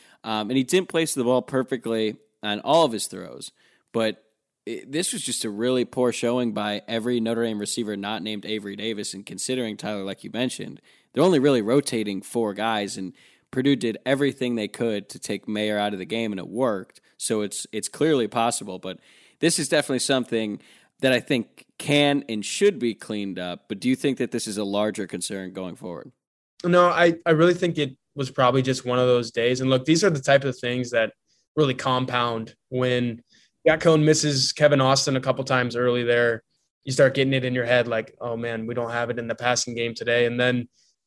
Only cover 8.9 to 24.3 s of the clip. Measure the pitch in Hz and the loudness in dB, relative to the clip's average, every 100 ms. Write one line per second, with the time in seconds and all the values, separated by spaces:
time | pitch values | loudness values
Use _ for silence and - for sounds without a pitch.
8.9 | 104 101 95 101 95 - 127 113 104 107 | -6 -8 -10 -14 -10 -6 -4 -4 -6 -8
9.9 | 104 98 95 - 107 127 - 104 - _ | -8 -8 -10 -10 -4 -4 -4 -12 -16 _
10.9 | _ _ - 180 156 143 127 104 139 - | _ _ 2 4 6 4 4 4 2 2
11.9 | 117 104 98 - 117 110 98 113 107 101 | -4 -4 -6 -4 -2 -2 -2 -2 -2 -4
12.9 | 110 92 - _ _ _ 131 135 127 117 | -6 -10 -12 _ _ _ -2 2 2 0
13.9 | 104 127 135 139 135 123 117 104 - 117 | -4 -2 0 0 -2 -4 -2 -4 -4 -2
14.9 | 104 95 - - 101 - 107 107 104 104 | -4 -8 -14 -8 -8 -4 -4 -2 0 -2
15.9 | 98 85 113 113 98 - 107 131 98 92 | -4 -6 -4 -4 -6 -8 -2 -2 -2 -8
16.9 | - _ - - 110 104 - - 107 - | -20 _ -10 -4 -2 -2 -6 -8 -8 -8
17.9 | - 156 139 107 120 117 - 104 92 95 | 0 2 2 0 0 0 -2 -8 -12 -12
18.9 | 87 _ _ _ - 165 165 139 151 - | -14 _ _ _ -2 0 0 0 0 2
19.9 | 127 - 131 113 113 107 101 - _ _ | -2 2 0 2 -2 -2 -6 -12 _ _
20.9 | - 131 123 - 127 - - - - - | -2 2 2 2 -2 -2 -12 -20 -10 0
21.9 | 147 143 143 - 110 98 - 202 170 120 | 4 4 2 -2 -8 -6 2 2 2 -4
22.9 | 104 - 107 98 90 90 87 - 101 120 | -4 -8 -8 -6 -6 -8 -10 -10 -4 -2
23.9 | 131 143 127 120 | 0 0 -2 -4